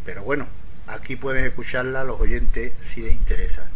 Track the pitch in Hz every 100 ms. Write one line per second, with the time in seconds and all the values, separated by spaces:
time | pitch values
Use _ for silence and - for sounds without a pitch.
0 | - 95 104 143 123 - - - - 107
1 | - 127 135 131 131 127 113 131 127 131
2 | 131 117 - 117 - - 120 - - 117
3 | 113 - - - - - -